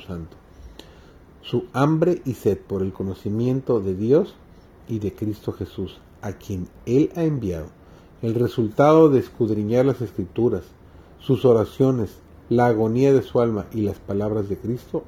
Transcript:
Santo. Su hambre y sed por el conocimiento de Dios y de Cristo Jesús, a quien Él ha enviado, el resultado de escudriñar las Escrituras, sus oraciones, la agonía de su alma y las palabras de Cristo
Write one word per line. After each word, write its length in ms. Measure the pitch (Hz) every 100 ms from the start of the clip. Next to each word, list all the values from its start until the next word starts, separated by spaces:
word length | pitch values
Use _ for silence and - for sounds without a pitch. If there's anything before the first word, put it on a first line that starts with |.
| -
Santo. 300 | 87 80 - - - - - - - - - - -
Su 240 | - 120 -
hambre 500 | 123 147 160 175 170 135
y 80 |
sed 240 | 113 110 92
por 240 | - 98
el 100 | 95
conocimiento 880 | - 98 90 101 107 123 131 135 117
de 160 | 98 92
Dios 400 | 113 151 202 - - - - - -
y 100 | 110
de 140 | 101
Cristo 400 | - 107 104 -
Jesús, 480 | - 98 - 92 - - -
a 120 | 104
quien 340 | 92 - 95 87 - -
Él 260 | 127 160 170
ha 80 |
enviado, 440 | 160 143 104 82 78 - - - - -
el 140 | 117 117
resultado 720 | 120 - 107 - 143 160 160
de 100 | 127
escudriñar 680 | - - 107 104 104 120 135
las 160 | 120
Escrituras, 640 | 110 - 90 - 120 95 - - - - - -
sus 260 | - 127 127
oraciones, 720 | 113 101 - 135 127 101 - - - -
la 180 | 120 120
agonía 460 | 110 110 117 139
de 80 | 135
su 180 | - 127
alma 280 | 113 104 92
y 80 | 110
las 180 | 104 -
palabras 500 | - 101 107 107 98
de 80 | 92
Cristo 480 | 110 123 - 175